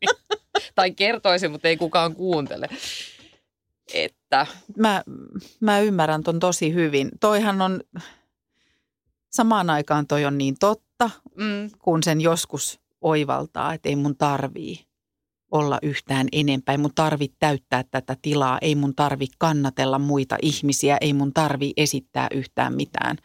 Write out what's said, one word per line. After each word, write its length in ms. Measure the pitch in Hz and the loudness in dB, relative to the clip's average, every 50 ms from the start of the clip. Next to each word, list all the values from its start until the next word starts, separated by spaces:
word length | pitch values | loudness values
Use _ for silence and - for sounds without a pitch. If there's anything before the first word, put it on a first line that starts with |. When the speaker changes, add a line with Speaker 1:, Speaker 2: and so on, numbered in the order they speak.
| - | -2
Speaker 1:
<laughs> 720 | - 480 - _ _ 427 427 - _ - - - - - | 0 0 -2 _ _ -8 -8 -8 _ -6 -6 -6 -2 0
Tai 160 | - 190 185 | 0 0 0
kertoisin, 600 | 175 - 196 208 233 226 - 196 175 180 190 170 | 0 0 0 0 0 2 2 2 2 2 0 -2
mutta 160 | 147 151 - 165 | -4 -2 0 0
ei 100 | 165 160 | 2 2
kukaan 380 | 175 160 - 180 165 170 160 | 0 0 2 0 0 0 -2
kuuntele. 540 | 170 180 185 175 156 139 - - - - 147 240 - - - - - - - - - - - _ _ _ _ _ _ _ _ _ _ _ - - | -4 -2 -2 0 0 -2 -4 -6 -8 -8 -10 -10 -12 -12 -12 -12 -12 -14 -16 -18 -20 -20 -20 _ _ _ _ _ _ _ _ _ _ _ -8 -6
Että 540 | 82 80 78 - _ _ _ - 135 147 147 - - - - 208 - | -4 -4 -4 -8 _ _ _ 0 0 0 0 -4 -12 -20 -14 -2 0
Speaker 2:
Mä, 260 | 220 220 202 190 - - - - 67 - - - - - - _ | 2 2 2 0 -2 -6 -12 -16 -16 -14 -14 -14 -16 -16 -8 _
mä 200 | 226 214 208 202 | 0 2 4 4
ymmärrän 440 | 208 214 202 175 160 156 156 156 151 | 4 2 2 2 2 2 0 0 0
ton 160 | 170 165 165 | 0 0 2
tosi 340 | 170 180 175 - 170 156 165 | 2 0 0 0 0 0 2
hyvin. 360 | 175 170 156 143 139 135 131 - - | 2 2 2 2 0 0 0 -2 0
Toihan 420 | - 214 208 202 220 208 196 190 | 2 2 4 4 2 2 2 2
on, 200 | 190 185 190 180 - - - 180 - - - _ _ _ _ _ _ _ _ _ _ _ _ _ _ _ _ _ _ _ _ _ _ _ | 0 0 0 -4 -6 -12 -14 -16 -16 -16 -20 _ _ _ _ _ _ _ _ _ _ _ _ _ _ _ _ _ _ _ _ _ _ _
samaan 380 | - - 233 226 226 208 180 175 | 0 2 4 4 4 4 2 2
aikaan 380 | 156 147 147 - 156 151 147 147 | 0 0 0 0 0 0 0 0
toi 180 | 147 147 147 | 0 0 0
on 120 | 143 143 139 | 0 0 0
niin 180 | 135 135 135 - | 0 -2 0 2
totta, 500 | - 202 214 208 - _ _ - 247 226 - - _ - - | 2 2 2 0 -4 _ _ -2 -2 -2 -2 -6 _ -20 -10
Speaker 1:
Mm. 340 | 180 208 214 202 202 208 208 - _ | -8 -6 -4 -4 -6 -8 -10 -14 _
Speaker 2:
kun 240 | - - 170 160 156 | -2 0 0 2 2
sen 180 | 175 156 156 | 2 0 2
joskus 580 | 156 165 165 165 - - - 143 - - - - _ _ _ _ | 2 2 0 0 -2 -6 -8 -8 -8 -8 -8 -12 _ _ _ _
oivaltaa, 720 | - 170 156 151 147 139 131 131 143 160 - 156 131 143 160 | -2 0 0 2 0 0 -2 -4 -4 -6 -6 -6 -4 -4 -6
että 160 | 160 - 147 | -4 -4 -2
ei 60 | 143 | -2
mun 200 | 143 139 147 143 - | 0 0 -2 0 0
tarvii 600 | 160 147 143 139 139 135 - - 165 - - 165 - _ _ _ _ _ _ _ _ _ _ _ _ _ | 0 0 0 0 -4 -6 -8 -10 -12 -12 -12 -14 -16 _ _ _ _ _ _ _ _ _ _ _ _ _
olla 280 | - 156 151 143 139 - | -2 0 0 0 -2 -2
yhtään 460 | - 151 139 - - - 139 135 131 131 | -2 -4 -6 -6 -6 -4 -2 -2 0 0
enempää. 420 | - 151 151 143 135 131 - - 139 | 0 0 2 2 0 0 0 -2 0
Ei 40 | 139 | 0
mun 160 | 147 147 - | 0 0 0
tarvi 320 | - 160 156 151 147 147 135 - _ | 0 2 2 2 0 -2 -4 -2 _
täyttää 440 | - 151 143 135 - _ - 127 127 - | 0 0 0 0 -2 _ -2 -2 -2 -2
tätä 260 | - 135 - - 131 - | -6 -6 -4 -6 -8 -6
tilaa, 360 | - 151 147 147 139 127 127 - | -2 0 0 2 2 2 0 0
ei 140 | - 160 151 | 0 0 2
mun 200 | 143 143 139 131 | 2 2 0 2
tarvi 320 | - 147 143 139 135 139 127 - _ | 2 0 0 0 -2 -4 -6 -2 _
kannatella 640 | 180 160 156 147 139 135 131 - 135 135 135 135 | 2 2 2 2 2 0 0 0 0 0 0 0
muita 380 | 143 143 143 139 135 127 - - | 0 0 0 0 0 0 -2 0
ihmisiä, 560 | - 160 143 - - 143 139 - - 143 143 - | 0 0 0 0 0 0 0 2 2 2 2 2
ei 120 | - 151 143 | 2 2 2
mun 200 | 139 139 139 135 | 2 0 2 2
tarvi 400 | 165 156 147 143 135 143 143 - - | 2 2 2 0 -2 -2 -4 -2 0
esittää 500 | 151 147 - 135 131 - - 131 127 - - | -2 0 -2 -4 -6 -6 -4 -4 -4 -2 -4
yhtään 400 | 139 127 - - - 127 127 127 | -6 -6 -4 -4 -2 -2 -2 -2
mitään. 420 | 135 143 - - - 127 120 131 151 - | -4 -4 -4 -4 -4 -4 -4 -4 -6 -10